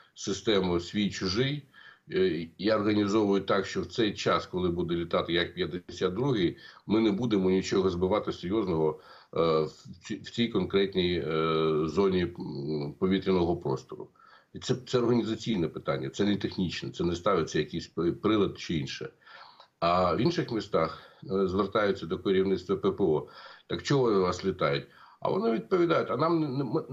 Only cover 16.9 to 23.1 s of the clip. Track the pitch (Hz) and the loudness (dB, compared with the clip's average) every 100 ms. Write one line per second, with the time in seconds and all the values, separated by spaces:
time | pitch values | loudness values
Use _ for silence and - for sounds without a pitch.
16.9 | - 85 85 107 92 78 82 73 82 - | -4 -2 0 2 2 0 -2 -2 -6 -8
17.9 | - 87 - 104 107 90 - - 85 65 | -4 -2 0 0 2 2 -2 -4 -4 -4
18.9 | - - - - - - - - _ 85 | -8 -12 -14 -20 -20 -20 -20 -20 _ 2
19.9 | 87 90 82 139 170 143 110 95 90 82 | 2 2 2 2 0 -2 -4 -2 0 0
20.9 | - - - - 98 95 95 98 113 104 | -4 -18 -18 -4 0 2 0 0 2 2
21.9 | 95 85 90 104 95 95 92 - 98 101 | 0 -4 -4 0 2 2 0 -2 -2 0
22.9 | 87 95 | 0 2